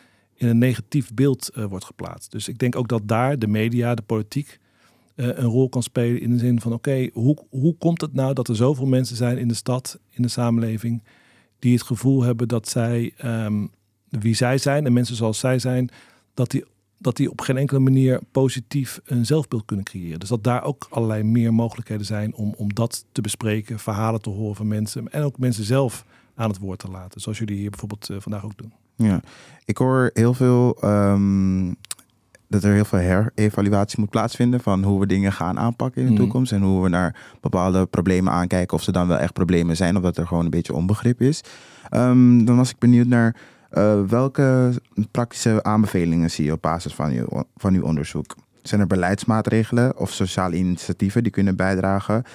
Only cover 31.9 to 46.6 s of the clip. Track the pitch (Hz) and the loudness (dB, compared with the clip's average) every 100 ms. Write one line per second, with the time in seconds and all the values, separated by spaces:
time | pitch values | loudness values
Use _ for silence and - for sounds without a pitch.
31.9 | - - _ _ - - 104 101 101 104 | -16 -18 _ _ -20 -2 0 4 4 4
32.9 | 95 90 92 113 - 107 98 101 104 101 | 2 2 2 0 0 0 2 2 2 0
33.9 | - 104 113 110 - 120 123 104 95 98 | -2 -2 0 -2 0 0 2 0 2 2
34.9 | 98 98 95 98 98 85 98 117 120 127 | 2 2 2 0 0 -4 -2 -2 -2 -4
35.9 | 131 127 107 98 123 127 101 98 95 92 | 0 2 4 2 2 0 2 2 2 2
36.9 | 87 87 - - - - 92 92 92 90 | 2 0 -4 -16 -8 -2 0 2 2 2
37.9 | - 87 92 92 90 87 92 87 78 - | 0 2 2 2 0 0 0 0 -2 0
38.9 | 90 90 80 82 - 87 87 85 82 90 | 0 2 0 -2 -2 0 2 2 2 2
39.9 | 98 90 - 85 85 85 85 - - 90 | 2 0 -2 -2 0 0 -2 -2 -2 0
40.9 | 107 120 123 127 160 - - - - - | 0 0 2 0 0 -8 -20 -20 -20 -4
41.9 | - 123 127 123 123 113 123 127 - 120 | 0 4 6 8 8 6 4 2 2 4
42.9 | 120 123 120 113 - - _ _ - 104 | 6 6 4 2 0 -12 _ _ 2 4
43.9 | 104 98 117 135 139 135 131 123 123 - | 4 2 0 0 2 2 4 2 0 -4
44.9 | - 107 - - - 117 107 - 107 104 | -4 -2 -2 -4 -2 0 2 2 2 2
45.9 | 92 85 85 85 - 73 78 | 2 2 2 0 0 -2 0